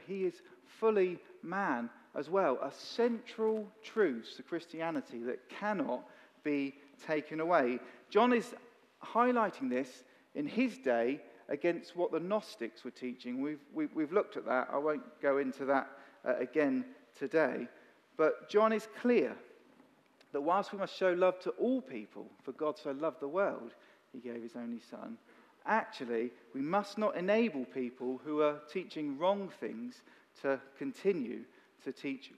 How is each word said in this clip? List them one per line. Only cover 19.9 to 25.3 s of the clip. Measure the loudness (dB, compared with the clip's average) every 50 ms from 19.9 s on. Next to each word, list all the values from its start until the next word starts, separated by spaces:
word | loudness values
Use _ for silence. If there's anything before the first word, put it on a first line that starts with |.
| _ _ _ _ _ _ -16 _ -6
that | -2
whilst | 0 2 2 2 0 -2 -4
we | -6
must | -6 -6 -2
show | 2 2 4 4
love | 6 6 4 4 2
to | -4 -6
all | -2 0 2 2 2 0
people, | -2 -6 -10 -10 -10 -10 -12 -14 -14 -14 -16 _ -12
for | -12 -6
God | -2 -2 -2 -2 -4
so | -6 -6 -4
loved | -2 -2 -2 -2 -4
the | -8 -4
world, | 0 2 2 2 0 -4 -8 -12 -16 -18 -20 -20 -20 _ _ _ -16
he | -12
gave | -10 -8 -10 -8 -10
his | -10 -10
only | -10 -8 -8 -8 -10
Son, | -12 -14 -14 -12 -12 -12 -12 -14 _ _